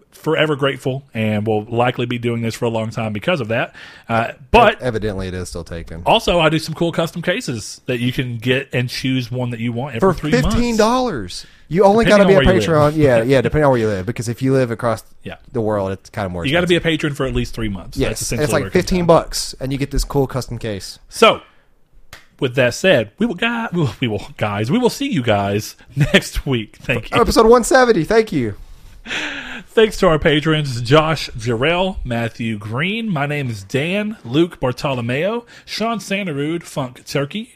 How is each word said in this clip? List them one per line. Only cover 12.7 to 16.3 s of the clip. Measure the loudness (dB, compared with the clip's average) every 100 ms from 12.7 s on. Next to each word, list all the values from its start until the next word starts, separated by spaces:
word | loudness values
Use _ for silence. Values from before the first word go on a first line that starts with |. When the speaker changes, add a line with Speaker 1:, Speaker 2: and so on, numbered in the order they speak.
| 4
Speaker 1:
live. | 4
Speaker 2:
Patreon. | 4
Speaker 1:
<laughs> |
Speaker 2:
Yeah, | 4 6
yeah, | 4 4
depending | 4 2
on | 4
where | 4
you | 2
live. | 0
Because | -4 -6 -6
if | -2
you | 0
live | 2 2
across | -2 -2 -4 -6 -18
Speaker 1:
Yeah. | -16 -16 -8
Speaker 2:
the | -4
world, | -2 0 -2
it's | -6 -10
kinda | -8
more | -6